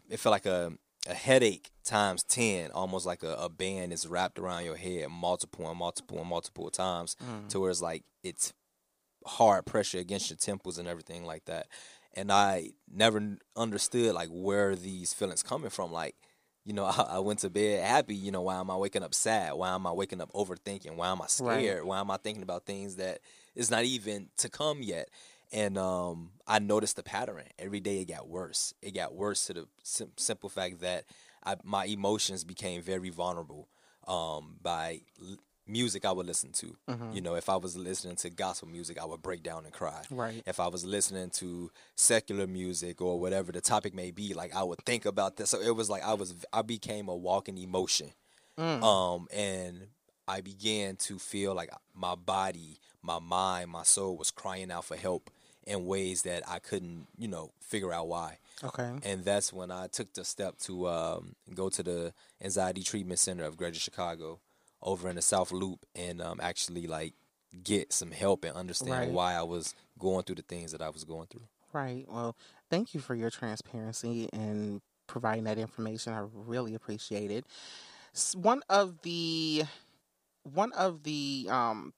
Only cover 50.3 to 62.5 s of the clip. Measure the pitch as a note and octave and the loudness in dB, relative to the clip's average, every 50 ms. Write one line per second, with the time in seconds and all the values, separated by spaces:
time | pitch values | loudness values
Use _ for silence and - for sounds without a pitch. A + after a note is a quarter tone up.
50.3 | F#2+ G2 F#2+ G2 G2 F#2+ G2+ A2 G#2+ G#2+ G2+ G2 F#2+ F#2+ - - G#2 F#2 - - | -4 -4 -6 -8 -10 -2 0 2 2 2 0 -2 -2 -4 -4 -4 -4 -6 -8 -6
51.3 | - G2+ G2 G2 F#2+ F2+ E2+ - - - - _ _ F#2 F2+ F2+ F2+ F2 F2 F#2+ | -4 -2 0 0 0 -2 -4 -6 -10 -16 -20 _ _ -4 -2 -2 -2 -2 0 0
52.3 | F#2+ F#2+ F#2+ F#2+ F2+ E2+ E2 D#2 D#2 - _ - _ _ - F2 E2 E2+ E2 E2+ | 2 2 2 0 -2 -4 -10 -16 -18 -20 _ -20 _ _ -6 -4 -4 -4 -2 0
53.3 | F2+ F2+ F#2+ F#2+ F#2 F2+ F2 F2 E2+ E2+ E2+ - - G2+ G2 F#2+ F2+ D#2+ D#2 - | 2 2 4 2 2 0 -2 -6 -8 0 4 4 4 4 4 0 -2 -2 -2 -4
54.3 | - - - G2 F#2 F#2+ F#2+ F2+ F2 E2+ E2 - E2 D#2+ - F#2+ F#2 E2+ - - | -4 -4 -6 -6 -6 -6 -6 -6 -6 -6 -6 -6 -8 -4 -2 -2 -2 -2 -4 -8
55.3 | - _ _ - - _ _ - G2+ G2 F2+ F2+ F#2+ G2 F#2+ F#2 F#2 F2 - F2+ | -18 _ _ -20 -20 _ _ -4 -4 -2 0 0 0 0 0 0 0 -2 -2 -2
56.3 | F2 F2 - - F2 E2+ - - - G2 F2+ E2+ F2 E2 D#2 - - - A2+ A2 | -2 -4 -4 -6 -6 -8 -4 -4 -4 -4 -4 -6 -8 -12 -14 -16 -12 -8 -6 -6
57.3 | F#2 D#2+ D#2+ D#2 - _ - - - G#2+ G2 F2+ E2+ E2+ E2 E2 E2+ E2+ E2 D#2 | -6 -6 -8 -10 -14 _ -10 -6 -4 -2 0 0 0 0 0 -2 -2 -2 -2 -4
58.3 | - - _ - - - - - - - B2 A#2+ B2 C#3 C#3+ G2+ G2 F#2+ F2 G2 | -8 -12 _ -20 -16 -10 -10 -6 -4 -4 -4 -4 -4 -6 -4 -4 -4 0 2 4
59.3 | G2+ G2+ G2+ - - F#2 F#2 F2+ F2+ F2+ F#2 F2+ - - A#2 F2+ - - F2 - | 4 4 4 0 -2 -6 -8 -8 -8 -8 -8 -6 -6 -6 -6 -6 -8 -8 -8 -6
60.3 | - - G2+ F#2 F2 - - - F#2 F2+ F2+ F2 E2+ E2 E2 E2 E2 F2 F2 F2+ | -6 -4 -4 -6 -4 -6 -8 -6 -4 -2 0 0 0 0 0 0 -2 -4 -6 -10
61.3 | F2 - _ - F#2 F#2 F#2+ F#2+ - - F2+ F2+ F2 E2+ E2+ E2+ E2 - - - | -16 -20 _ -12 -6 -4 -2 0 0 -2 -2 -2 -2 -2 -2 -4 -6 -10 -18 -20
62.3 | _ _ - F#2+ | _ _ -6 -2